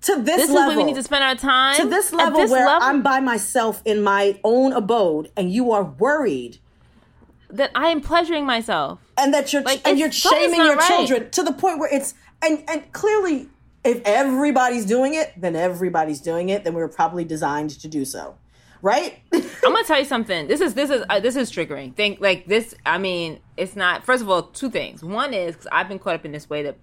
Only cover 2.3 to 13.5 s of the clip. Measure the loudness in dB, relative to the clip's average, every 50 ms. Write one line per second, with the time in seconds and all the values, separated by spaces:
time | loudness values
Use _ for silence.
2.3 | 4 4 4 4 4 4 4 4 4 4 4 2 2 2 2 2 2 2 0 0
3.3 | -2 -2 -4 -2 0 0 0 0 -2 -4 -2 -2 -2 0 2 2 2 2 2 0
4.3 | 0 0 0 2 2 4 4 2 2 0 0 0 0 2 2 2 0 -2 -4 -6
5.3 | _ -4 -4 -2 0 0 0 2 2 0 0 -2 -2 -2 0 0 2 2 0 0
6.3 | -2 -2 -6 -10 -16 -20 _ _ _ _ _ _ _ _ _ _ _ _ -20 _
7.3 | _ _ _ _ -4 -2 -2 -2 0 0 0 2 0 0 -2 0 2 2 2 2
8.3 | -2 -4 -2 -2 -2 -2 -2 -2 -2 -2 -2 -4 -6 -12 _ _ _ 0 2 2
9.3 | 2 2 0 0 -2 -2 0 0 -2 0 2 2 2 2 2 0 -2 0 2 2
10.3 | 4 4 4 2 2 4 4 4 4 4 4 4 4 2 2 2 0 -2 -2 -4
11.3 | -4 -2 -2 -2 -2 0 0 -2 0 0 -4 -2 -2 -2 -4 -4 -12 _ _ -20
12.3 | _ _ -2 0 0 -2 -4 -6 -6 -6 -8 -10 -14 -2 0 2 2 2 2 0
13.3 | -2 -2 -4 -10